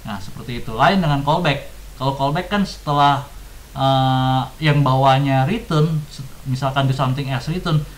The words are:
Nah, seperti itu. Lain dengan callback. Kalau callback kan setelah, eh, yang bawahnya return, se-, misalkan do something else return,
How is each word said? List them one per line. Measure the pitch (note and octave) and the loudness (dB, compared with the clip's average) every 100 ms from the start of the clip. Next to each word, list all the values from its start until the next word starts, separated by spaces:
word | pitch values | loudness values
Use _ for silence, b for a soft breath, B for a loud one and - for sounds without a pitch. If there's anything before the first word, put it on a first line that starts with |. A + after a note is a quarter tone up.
| - | -12
Nah, | G2+ | -10
seperti | - - A#2 A#2+ B2 | -10 -12 -10 -8 -6
itu. | |
Lain | A2+ D#3 G3 | 2 4 4
dengan | D#3+ C#3 | 2 2
callback. | C#3 E3+ E3+ C3+ - - - - | 2 2 0 -2 -6 -16 -16 -6
Kalau | C3+ C#3 | -4 -2
callback | C#3 E3 F#3 | 0 0 -2
kan | G#3 F#3+ | -2 -2
setelah, | - D#3 C#3+ C#3+ C3+ C3 - - - - C#3 | -4 -2 4 4 4 -4 -16 -18 -20 -14 0
eh, | C3+ C3 C3 C3 C3 C3 - - D#3 | 2 4 4 2 2 0 -2 -2 2
yang | D3 C3+ | 4 4
bawahnya | C3 C3+ C3+ C#3 C3 | 4 4 4 4 2
return, | C3+ A3+ - D#3 E3 D#3 - | 2 -2 0 2 2 0 -4
se-, | - C3 - C3+ | -12 -14 -12 -6
misalkan | B2+ C3+ C#3 C3+ | -2 -2 0 0
do | C3 | 0
something | C3 C3+ C3+ | 0 -2 -4
else | B2 D3+ | -4 -4
return, | F3+ F3+ D3+ B | -4 0 -2 B